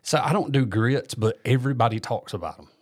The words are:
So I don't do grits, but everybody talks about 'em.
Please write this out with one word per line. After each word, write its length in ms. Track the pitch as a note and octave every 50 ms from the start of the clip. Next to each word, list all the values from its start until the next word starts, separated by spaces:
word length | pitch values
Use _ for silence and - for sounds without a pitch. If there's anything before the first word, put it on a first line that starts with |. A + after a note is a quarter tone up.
So 180 | - - - D3
I 120 | - C#3+ F3
don't 180 | G#3 D#3+ -
do 140 | C3+ C#3 C3
grits, 500 | G#2 F#2+ A2 A2+ B2 C#3 - - - -
but 240 | A2+ A2 A2 - - -
everybody 560 | A#2 C3 B2+ B2 C#3 C3+ A#2+ A#2 A2+ A2 A2+
talks 320 | - - A#2 - - - -
about 260 | F2+ E2+ D#2 - -
'em. 80 | - _ _ _